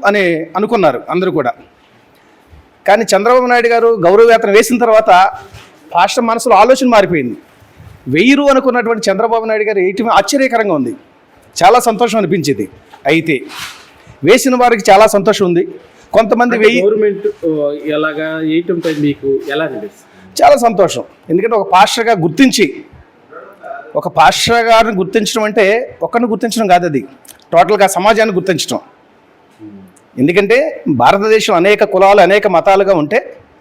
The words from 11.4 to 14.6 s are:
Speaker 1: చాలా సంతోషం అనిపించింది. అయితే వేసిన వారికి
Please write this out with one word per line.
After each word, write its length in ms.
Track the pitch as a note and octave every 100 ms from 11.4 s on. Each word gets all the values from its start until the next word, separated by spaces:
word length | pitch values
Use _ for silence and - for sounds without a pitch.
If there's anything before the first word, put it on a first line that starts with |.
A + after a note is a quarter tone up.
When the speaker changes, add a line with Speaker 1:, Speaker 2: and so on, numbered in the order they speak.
| _ -
Speaker 1:
చాలా 160 | F3+ A#3+
సంతోషం 380 | A3+ G#3+ A#3+ A3
అనిపించింది. 520 | F#3 F3+ C#3+ C3 G2 - _ - C3+
అయితే 360 | E3 E3 C3+ - - - - - _ - -
వేసిన 320 | D3+ A#3+ C4+
వారికి 360 | B3+